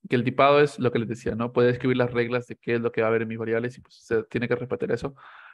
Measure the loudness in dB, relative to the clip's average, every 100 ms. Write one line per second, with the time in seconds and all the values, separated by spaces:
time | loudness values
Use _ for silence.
0 | -2 0 0 4 6 6 4 2 -2 0
1 | -2 -4 -4 -4 -2 2 2 2 0 0
2 | 0 0 -2 -4 -6 -12 -4 -2 -2 0
3 | 0 0 -2 -6 -4 -2 -4 -8 -20 _
4 | -2 -2 -2 -4 -2 -4 -4 -6 -2 -4
5 | -4 -12 -20 -20 -20